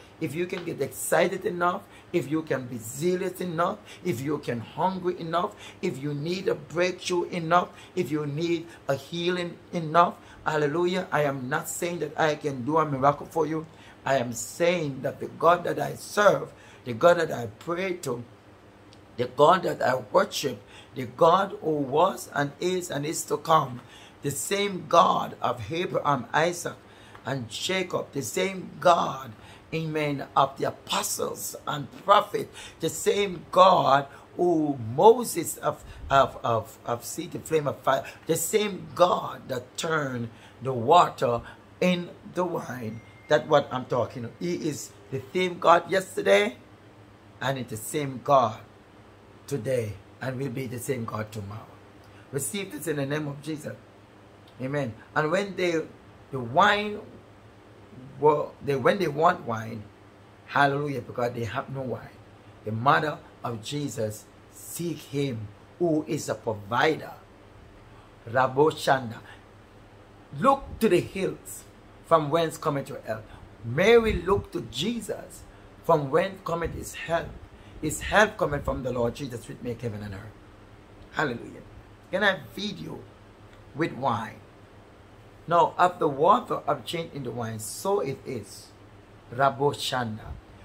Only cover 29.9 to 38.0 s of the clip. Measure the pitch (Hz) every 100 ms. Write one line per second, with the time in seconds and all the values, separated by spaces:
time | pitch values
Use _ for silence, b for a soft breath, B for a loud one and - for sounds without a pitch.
29.9 | 156 147 139 - 147 139 - 139 - -
30.9 | 196 202 - - - - - - 147 120
31.9 | - 190 208 202 143 - B B - 160
32.9 | - - 202 202 165 147 180 190 175 135
33.9 | 139 143 B B - 175 165 151 135 110
34.9 | 131 208 247 190 165 - - 147 - B
35.9 | B - 139 131 - 127 113 - - -
36.9 | 120 - - 165 127 - 156 143 - -
37.9 | 135